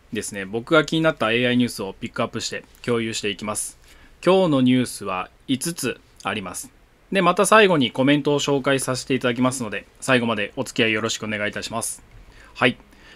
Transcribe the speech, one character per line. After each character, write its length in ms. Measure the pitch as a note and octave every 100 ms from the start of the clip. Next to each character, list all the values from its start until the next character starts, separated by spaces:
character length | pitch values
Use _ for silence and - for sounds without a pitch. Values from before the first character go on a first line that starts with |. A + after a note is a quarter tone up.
| _
で 100 | A2
す 120 | - G2+
ね。 80 |
僕 300 | F#2+ A2+ A#2+
が 100 | D#3+
気 140 | D3 D#3+
に 40 |
な 120 | D#3+
っ 20 | D#3
た 160 | A2
エ 60 | A#2
ー 100 | B2
ア 40 |
イ 40 | B2
ニ 60 |
ュ 40 | A#2+
ー 40 |
ス 120 | -
を 100 | F#2+
ピ 160 | - A#2
ッ 20 |
ク 100 | -
ア 40 | A2+
ッ 20 |
プ 140 | A#2
し 80 | -
て 160 | G2+ - -
共 180 | - A#2
有 140 | A2+
し 80 | A2
て 80 | G#2
い 80 | G2
き 80 | G#2+
ま 100 | G#2
す。 240 | - - - - - -
今 260 | F3 F#3+ F3+
日 40 |
の 100 | C#3
ニ 120 | B2+
ュ 80 | B2+
ー 40 | A#2+
ス 200 | - G2
は 240 | F#2 - _ -
五 260 | C3 E3+
つ 280 | E3+ B2 - _ - A#2
あ 80 |
り 80 | A2
ま 120 | F#2
す。 160 | - - _ _ _ _
で、 80 | F#3+
ま 120 | F3
た 120 | F3+ G3
最 220 | G#3+ G3+
後 100 | D#3+
に 140 | A#2
コ 120 | -
メ 140 | C3+ D3
ン 60 |
ト 100 | C#3+
を 80 | C#3+
紹 200 | - C#3+
介 200 | C3+ C3+
さ 160 | - B2
せ 100 | -
て 60 |
い 80 | B2+
た 80 | B2
だ 40 |
き 80 | A#2+
ま 120 | B2+
す 100 | B2
の 60 | A2
で、 160 | G2 - _
最 180 | - B2
後 60 | A#2
ま 100 | G#2
で 160 | G2+ -
お 80 | A#2+
付 180 | -
き 20 | A2+
合 40 |
い 20 |
よ 80 | A2
ろ 80 | A2
し 100 | -
く 80 | G#2+
お 40 |
願 180 | G#2+ G#2
い 20 |
い 40 |
た 100 | G#2
し 80 | -
ま 100 | A2
す。 220 | - - - - - - -
は 140 | - C3
い。 100 | - - - -